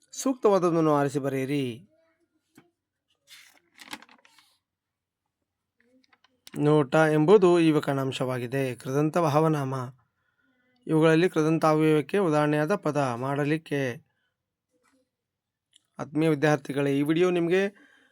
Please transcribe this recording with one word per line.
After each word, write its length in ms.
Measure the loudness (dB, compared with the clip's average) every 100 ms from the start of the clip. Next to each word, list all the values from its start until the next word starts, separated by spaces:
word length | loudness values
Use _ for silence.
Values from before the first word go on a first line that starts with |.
| _
ಸೂಕ್ತವಾದದ್ದನ್ನು 800 | -8 -6 0 2 2 2 2 2
ಆರಿಸಿ 240 | 2 0 -4
ಬರೆಯಿರಿ. 720 | -6 -6 -4 -4 -6 -10 -18 _ _ _ _ _ _ _ _ _ _ _ _ _ _ -20 -20 _ _ _ -20 -20 -20 _ _ _ _ _ _ _ _ _ _ _ _ _ _ _ _ _ _ _ _ _ _ _ -16 -4
ನೋಟ 360 | 0 2 2
ಎಂಬುದು 640 | 2 2 2 6 8 8 6
ಈ 100 | 4
ವ್ಯಾಕರಣಾಂಶವಾಗಿದೆ. 1040 | 2 0 -4 -4 -4 -6 -6 -6 -4 -4
ಕೃದಂತ 440 | -8 -6 -2 -2 0
ಭಾವನಾಮ, 560 | 0 2 2 0 -4 -8 -10 -14 _ _ _ _ _ _ _ _ -4
ಇವುಗಳಲ್ಲಿ 420 | 2 4 4 2
ಕೃದಂತ 360 | 0 -2 0
ಅವ್ಯಯಕ್ಕೆ 540 | 0 2 2 0 0 -2
ಉದಾಹರಣೆಯಾದ 560 | 0 0 0 -2 -2
ಪದ 220 | -4 -4 -2
ಮಾಡಲಿಕ್ಕೆ. 1160 | -4 -4 -6 -4 -4 -4 -4 -6 -6 -8 _ _ _ _ _ _ _ _ _ _ _ _ _ _ _ _ _ _ _ -16
ಆತ್ಮೀಯ 300 | -8 -2 0
ವಿದ್ಯಾರ್ಥಿಗಳೇ, 680 | 0 0 0 -2 -4 -2 0
ಈ 40 |
ವಿಡಿಯೋ 280 | 0 0 0
ನಿಮಗೆ 320 | 0 0 0 -2 -8 _ _ _